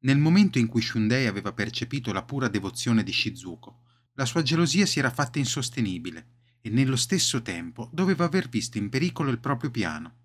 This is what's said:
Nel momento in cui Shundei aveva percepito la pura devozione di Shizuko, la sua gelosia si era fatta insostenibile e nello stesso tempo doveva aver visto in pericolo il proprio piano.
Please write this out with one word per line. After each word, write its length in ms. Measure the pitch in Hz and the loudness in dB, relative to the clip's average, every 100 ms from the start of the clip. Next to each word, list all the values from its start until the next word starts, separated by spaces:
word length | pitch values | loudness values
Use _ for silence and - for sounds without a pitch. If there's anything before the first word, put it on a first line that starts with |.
Nel 140 | 131 139 | 4 4
momento 420 | 151 175 202 - | 6 6 6 4
in 80 | 113 | 2
cui 140 | 113 | 0
Shundei 460 | 110 113 107 127 123 | -2 0 2 2 0
aveva 240 | 98 101 | -2 -6
percepito 640 | - 104 - 117 135 120 | -4 -4 -4 -6 -6 -4
la 100 | 95 | -6
pura 240 | - 139 127 | -4 -2 0
devozione 560 | 101 95 - - 113 | 0 -4 -6 2 2
di 80 | 95 | 2
Shizuko, 720 | - 110 - 92 85 - - _ _ _ | -2 -2 -6 -14 -16 -18 -20 _ _ _
la 100 | - | -6
sua 200 | 127 170 | -2 0
gelosia 420 | 139 160 170 165 202 | 0 2 2 4 2
si 140 | - | 2
era 120 | 131 | 0
fatta 280 | - 143 - | 0 -2 -2
insostenibile 960 | 127 - 127 - 110 90 87 82 - _ _ _ | -2 -2 -4 -2 -2 -2 -8 -12 -18 _ _ _
e 80 | 117 | -2
nello 260 | 113 131 127 | 2 2 2
stesso 460 | - 185 - 135 | 0 0 0 -2
tempo 480 | 120 87 85 - 113 | -4 -8 -10 -12 -10
doveva 320 | 160 190 190 | 0 2 2
aver 240 | 170 185 - | 2 0 0
visto 300 | 113 - 107 | -4 -4 -4
in 100 | 104 | -2
pericolo 420 | 131 175 - 143 | -2 -2 -2 -2
il 100 | 117 | -2
proprio 320 | - 135 143 | -2 -4 -4
piano. 440 | 120 90 78 80 _ | -2 -4 -4 -12 _